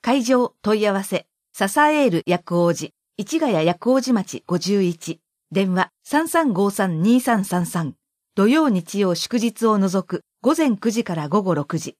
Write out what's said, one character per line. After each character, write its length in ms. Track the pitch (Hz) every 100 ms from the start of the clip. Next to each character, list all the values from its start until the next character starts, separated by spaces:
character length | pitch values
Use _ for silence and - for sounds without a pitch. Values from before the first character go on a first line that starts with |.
会 220 | - 269
場、 320 | 233 254 240 _
問 200 | 208 214
い 60 | 208
合 60 |
わ 100 | 196
せ。 240 | 196 185 - _ _
サ 140 | - 196
サ 240 | 294 302
エ 160 | 302 269
ー 20 |
ル 140 | 170 -
薬 360 | 175 - 175
王 120 | 170
子、 200 | 165 151 _ _ -
市 220 | 202 311
ヶ 80 | 302
谷 140 | 180 160
薬 260 | 175 233
王 100 | 262
子 120 | 254
町 300 | 226 185 - -
五 100 | 175
十 240 | 175 202
一。 380 | 185 165 - - _ _ _
電 220 | 175 196
話、 180 | 180 180 _
三 240 | - 285 320
三 260 | 330 302
五 180 | 180 202
三 320 | 196 196 160
二 180 | 190 247
三 240 | 247 226 196
三 200 | 180 165
三。 300 | 180 156 - _ _ _ -
土 120 | 208
曜 220 | 294 311
日 320 | 190 165 196
曜 120 | 190 170
祝 220 | - 240
日 280 | 226 - 226
を 100 | 214
除 300 | 190 190 -
く、 160 | - _ _
午 140 | 240 311
前 180 | 302 202
九 140 | 233
時 140 | 220
か 100 | 226
ら 160 | 165 147
午 140 | 185
後 100 | 190
六 240 | 151 143 160
時。 200 | - -